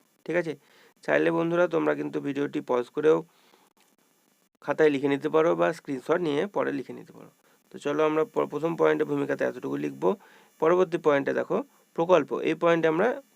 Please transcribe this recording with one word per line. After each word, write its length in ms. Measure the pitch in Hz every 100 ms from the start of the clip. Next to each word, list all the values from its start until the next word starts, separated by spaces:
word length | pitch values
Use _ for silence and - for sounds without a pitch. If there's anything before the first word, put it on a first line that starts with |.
| _ _ -
ঠিক 100 | 165
আছে? 160 | 165 135 _ _ _ _
চাইলে 240 | - 147 160
বন্ধুরা 340 | 165 165 170 175
তোমরা 260 | 160 151
কিন্তু 240 | 147 147 151
ভিডিওটি 400 | 143 139 143 147
পজ 240 | 143 123 123
করেও 300 | - 151 165 165 _ _ _ _ _ _ _ _ _ _ _ _ _
খাতায় 260 | - 143 156
লিখে 180 | 139 143
নিতে 200 | 139 147
পারো 220 | 156 165 165
বা 120 | 170
স্ক্রিনশট 480 | 165 - 131 - 170
নিয়ে 220 | 165 143 202
পরে 240 | 147 135
লিখে 200 | 139 123
নিতে 200 | 123 110
পারো। 180 | - 110 _ _ _ _
তো 100 | 127
চলো 220 | 143 147
আমরা 180 | 156 156
প-, 240 | 156 151 147
প্রথম 200 | 143 165 165
পয়েন্টে 280 | 156 156
ভূমিকাতে 380 | 151 143 139 143
এতটুকু 320 | 131 123 135 143
লিখব। 280 | 147 139 170 202 - - _ -
পরবর্তী 380 | 160 180 180 165
পয়েন্টে 340 | 156 143 135
দেখো 240 | 127 123 185 285 _ _ -
প্রকল্প, 340 | 170 175 139 -
এই 140 | - 160
পয়েন্টে 240 | 170 170 160
আমরা 200 | 160 226 277 -